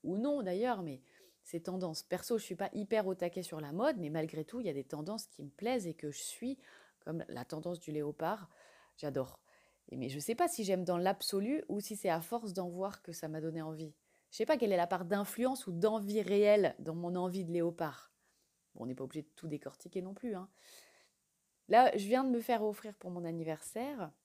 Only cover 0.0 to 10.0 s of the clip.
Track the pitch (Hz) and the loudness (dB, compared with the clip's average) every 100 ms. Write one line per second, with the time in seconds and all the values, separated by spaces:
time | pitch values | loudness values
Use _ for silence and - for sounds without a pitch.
0 | - 196 285 294 190 180 247 214 165 131 | -2 0 2 0 0 0 2 0 -2 -8
1 | _ - - _ - 170 170 185 180 156 | _ -20 -20 _ -8 -6 -4 -2 -2 -4
2 | - 180 - 233 - 180 196 - 202 220 | -2 -4 0 -2 0 -4 -4 -4 2 2
3 | 190 185 175 185 175 156 147 165 269 240 | 2 0 -2 -2 -6 -6 -4 2 2 2
4 | 151 160 160 156 151 240 208 139 135 190 | -2 0 0 -4 -6 -4 -2 -4 -4 -6
5 | 160 220 - - 147 - 220 254 175 156 | -4 -6 -8 -12 -14 -4 -2 0 -2 -6
6 | 151 143 - - 240 269 - - - _ | -8 -6 -10 -6 -6 -6 -12 -20 -20 _
7 | - 165 - - 131 156 175 175 165 151 | -6 -6 -6 -8 -6 -6 -6 -6 -4 -2
8 | 147 147 160 214 180 - - - _ - | -2 -2 -2 -2 -8 -20 -20 -20 _ -8
9 | 147 135 131 - _ _ _ _ - 131 | -2 -2 -2 -6 _ _ _ _ -10 -6